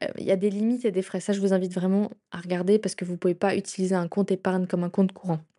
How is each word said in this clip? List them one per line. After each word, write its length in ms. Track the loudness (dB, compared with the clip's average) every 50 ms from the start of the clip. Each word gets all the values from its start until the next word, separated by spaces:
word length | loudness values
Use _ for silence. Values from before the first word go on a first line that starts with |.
| -6
euh, 60 | -6 -6 -4
il 60 | 0
y 60 | 0
a 60 | 2
des 140 | 2 2 0
limites 340 | 0 2 0 0 0 0 0
et 60 | 0
des 120 | 0 0 -2
frais. 180 | -2 -4 -4
Ça, 120 | -2 -2 0
je 80 | 2
vous 120 | 2 2 2
invite 200 | 2 2 0 -2
vraiment 380 | 0 0 2 2 2 0 0 -4 -10 _ _
à 100 | -14 -10
regarder 380 | -6 -4 -2 0 2 4 4 4
parce 160 | 4 0 -4
que 100 | -6 -6
vous 120 | -6 -4
pouvez 180 | -2 0 0 0
pas 220 | 2 0 0 0
utiliser 380 | 0 -2 -4 -4 -2 0 0 2
un 140 | 0 0 0
compte 220 | 0 0 0 0
épargne 360 | 0 0 0 0 0 0 0
comme 180 | 0 0 -2 -2
un 60 | 0
compte 220 | 2 2 2 2 0
courant. 280 | -2 -4 -4 -4 -4 -4 _ _